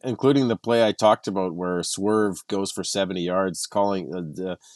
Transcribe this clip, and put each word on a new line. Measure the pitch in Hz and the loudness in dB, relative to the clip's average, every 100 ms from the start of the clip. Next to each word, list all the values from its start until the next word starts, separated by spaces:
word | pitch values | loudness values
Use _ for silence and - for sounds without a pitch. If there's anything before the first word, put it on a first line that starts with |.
including | 127 110 135 139 127 | -6 0 2 4 2
the | 104 | 0
play | 117 117 | 2 4
I | 110 | 4
talked | 101 107 107 - | 4 4 4 0
about | 98 92 | -2 -2
where | 82 90 90 | -2 -2 -2
Swerve | 82 - 101 110 104 90 - | -4 -2 0 2 2 -2 -6
goes | 101 98 | -4 -4
for | - | -6
seventy | 90 101 95 92 | -4 -2 -2 -2
yards, | 87 92 95 82 - | -2 0 0 -4 -4
calling, | 104 101 95 73 | 0 0 0 -4
uh, | 90 | -8
the, | 80 82 92 87 - | -8 -8 -8 -8 -14